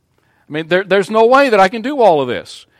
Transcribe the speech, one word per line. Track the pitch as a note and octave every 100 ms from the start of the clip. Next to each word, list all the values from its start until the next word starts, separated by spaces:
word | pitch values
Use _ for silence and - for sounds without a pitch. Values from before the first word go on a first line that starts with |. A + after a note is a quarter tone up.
| _ _ _ _ -
I |
mean, | D3+ D#3+
there, | F3+
there's | G3 G3 F#3+
no | A3 A3+
way | C4 C#4
that | G#3
I | F#3+
can | A3+
do | A#3 D4
all | G#3+ D3+
of | B2+
this | F#2+ - - -